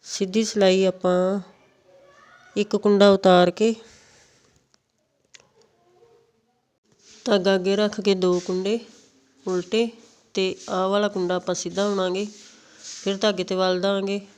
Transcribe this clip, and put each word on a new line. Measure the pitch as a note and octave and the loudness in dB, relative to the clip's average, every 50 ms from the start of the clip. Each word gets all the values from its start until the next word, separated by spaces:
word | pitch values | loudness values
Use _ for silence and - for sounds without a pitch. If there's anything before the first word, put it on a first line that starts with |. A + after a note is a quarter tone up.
| _ | _
ਸਿੱਧੀ | - - - G#3 F#3+ F#3 A3 A3+ | -12 -6 -6 -6 -2 0 -2 -2
ਸਿਲਾਈ | G#3+ - G#3+ G3+ F#3+ F#3 F#3+ F#3+ | -2 0 2 4 4 4 4 2
ਆਪਾਂ | F#3+ F3+ F#3 - F3+ F3+ F3+ F3+ F#3 G3 G3+ F3+ - - _ _ _ _ _ _ _ _ - _ - _ _ _ _ - - _ - _ | 0 0 0 -2 0 0 2 0 0 -2 -4 -6 -10 -20 _ _ _ _ _ _ _ _ -20 _ -20 _ _ _ _ -20 -20 _ -10 _
ਇੱਕ | G3+ G#3 G#3 - | -4 -4 -2 -2
ਕੁੰਡਾ | G#3 - G#3 G#3 G3+ G3+ G3+ | 0 2 4 4 6 6 6
ਉਤਾਰ | G3 F#3+ - F#3+ F3+ F3+ F3+ F3+ F3 | 6 6 6 6 6 6 6 4 2
ਕੇ | - G#3+ A3+ A3+ A3 - - - - _ _ _ _ _ _ _ _ _ _ _ _ _ _ _ _ _ _ _ _ _ _ _ _ _ _ _ - _ _ _ A4+ F#4+ _ _ F4+ F4 F4+ F4+ F4+ A#4 A#4 A#4 _ _ _ _ _ _ _ _ _ _ _ _ _ _ _ _ _ _ _ - - - | 0 0 0 0 -2 -8 -20 -20 -20 _ _ _ _ _ _ _ _ _ _ _ _ _ _ _ _ _ _ _ _ _ _ _ _ _ _ _ -20 _ _ _ _ _ _ _ _ _ _ _ _ _ _ _ _ _ _ _ _ _ _ _ _ _ _ _ _ _ _ _ _ _ _ -20 -12 -4
ਧਾਗਾ | - G#3+ G3+ F3+ G3 G3 | 0 0 0 2 2 0
ਅੱਗੇ | F#3+ F3+ F#3+ G3 | 0 0 -2 0
ਰੱਖ | G3+ G#3+ G#3 G#3 - | 0 0 -2 -4 -4
ਕੇ | F#3+ G3+ G3 | -2 -2 0
ਦੋ | F#3 F3+ F#3 F3+ F3+ | 0 2 0 0 0
ਕੁੰਡੇ | F3 - F#3 F#3 F#3 G3 G#3+ A#3 A#3 - - - _ _ _ _ _ _ _ _ _ | -2 -4 -6 -4 -2 -4 -4 -4 -6 -12 -20 -20 _ _ _ _ _ _ _ _ _
ਉਲਟੇ | - F#3 F3+ F3+ F3+ - A3 A#3 A3+ A3+ - - _ _ _ _ _ _ | -6 -6 -6 -6 -4 -2 -2 -2 -2 -4 -14 -20 _ _ _ _ _ _
ਤੇ | - F#3+ F#3+ - - - - | -4 -2 -2 -4 -8 -10 -6
ਆਹ | - F#3 F#3 F#3+ | -4 -2 -2 0
ਵਾਲਾ | G3 G3+ G#3 G#3 | 0 0 0 0
ਕੁੰਡਾ | G3+ F#3+ F3+ F3 F3+ | -2 -4 -4 -2 -2
ਆਪਾਂ | F3+ F3 - F3+ | -4 -4 -4 -6
ਸਿੱਧਾ | E3+ - F3+ F3 F3+ G3+ G#3 | -6 -6 -8 -4 -4 -2 -2
ਬੁਣਾਂਗੇ, | G3+ G3 F#3 F#3 F3+ F#3+ G#3 G#3 G#3 - - - - - _ _ - - - - - - - | -2 -2 -2 -2 -2 -4 -6 -8 -10 -18 -20 -20 -20 -20 _ _ -20 -20 -20 -20 -18 -10 -6
ਫਿਰ | G3 G3 | -6 -6
ਧਾਗੇ | F#3+ - G#3+ G3+ F3+ F#3 | 0 0 -2 0 -2 -4
'ਤੇ | F3+ G3 | -4 -2
ਵਲ | F#3 F#3 F#3 F#3 F3+ | -2 0 0 -2 0
ਦਾਂਗੇ | F3+ G3 G3+ G3 G3 G3 G3 G3+ G3 - - | -2 -2 -2 -2 -4 -4 -6 -8 -8 -12 -20